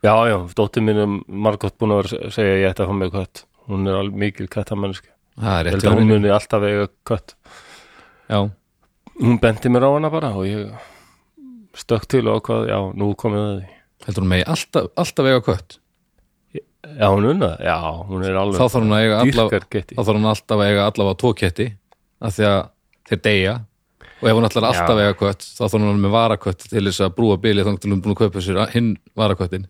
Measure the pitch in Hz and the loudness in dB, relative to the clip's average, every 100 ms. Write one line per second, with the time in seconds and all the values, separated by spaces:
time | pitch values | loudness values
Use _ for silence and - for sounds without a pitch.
0 | 107 110 117 104 87 90 104 - 110 107 | 4 4 4 0 -2 -2 0 2 2 2
1 | 104 101 - 98 107 101 101 - 110 104 | 0 -2 -8 -2 -2 0 -6 -4 0 0
2 | 98 117 - 95 104 95 98 92 95 101 | -2 -6 -10 -2 0 2 2 0 -2 -2
3 | 92 92 92 - - _ - 98 98 95 | -2 -4 -8 -12 -20 _ -8 -4 -2 -2
4 | 98 101 101 95 98 - 98 104 101 95 | -4 -4 -4 -4 -10 -8 -6 -6 -6 -8
5 | _ _ _ - 110 92 82 95 107 107 | _ _ _ -8 -2 0 0 0 2 4
6 | 110 107 101 101 - 110 101 101 101 _ | 4 4 4 2 0 -2 0 0 -4 _
7 | - 110 - - _ - - - - - | -6 -6 -6 -20 _ -20 -20 -20 -20 -20
8 | - _ _ 107 101 98 _ _ _ _ | -20 _ _ -2 -2 -6 _ _ _ _
9 | - - 113 120 117 110 127 123 135 147 | -20 -2 2 4 2 2 2 4 4 2
10 | 156 160 151 98 95 104 104 110 - - | 0 -4 -4 -4 -4 -4 -8 -14 -20 -20
11 | _ _ _ _ 269 247 214 - - 117 | _ _ _ _ -20 -20 -20 -20 -2 -2
12 | - 131 113 110 - 113 113 104 98 92 | 0 0 2 -2 -2 -2 0 -2 -4 -4
13 | 101 98 117 104 104 98 95 - _ _ | -4 -2 -4 -2 -4 -6 -12 -20 _ _
14 | - 107 95 90 90 160 - - - - | -8 -2 0 2 0 -4 -2 -4 -2 -4
15 | 170 - 135 131 - 90 - - _ _ | -4 0 2 2 0 -4 -6 -20 _ _
16 | _ _ _ _ _ - - _ - 147 | _ _ _ _ _ -16 -16 _ -20 0
17 | 104 98 107 170 117 78 - 82 82 80 | 2 4 4 2 0 -2 -2 -2 -4 -8
18 | 98 95 95 95 98 95 123 123 110 107 | -8 -6 -2 0 0 2 2 2 2 2
19 | 113 107 123 117 113 101 - 107 - - | 2 4 2 4 2 0 -2 -8 -6 -6
20 | 98 107 107 107 - 107 101 104 101 101 | 0 2 2 -2 -2 0 2 2 0 0
21 | 101 92 123 107 92 - 120 104 _ _ | -2 0 0 0 -2 -2 -6 -8 _ _
22 | _ _ 113 107 104 98 - _ _ _ | _ _ -10 0 2 2 -2 _ _ _
23 | _ 101 - 101 92 120 110 _ _ _ | _ -2 0 2 0 -2 -10 _ _ _
24 | - - 117 113 113 117 113 90 87 110 | -20 -4 2 4 2 2 0 0 2 4
25 | 101 98 101 98 - - 110 110 104 101 | 2 2 -2 -2 -10 -6 -2 0 2 2
26 | 98 110 113 104 - 90 - 110 98 90 | 2 2 2 0 -4 -6 -4 -2 -2 0
27 | 95 90 117 98 113 101 101 98 104 98 | -2 0 0 2 2 0 0 -2 -2 -2
28 | 92 101 107 95 90 92 92 117 117 104 | -2 0 0 0 -4 -2 0 0 -2 -4
29 | _ - 107 95 92 92 | _ -2 0 0 -4 -6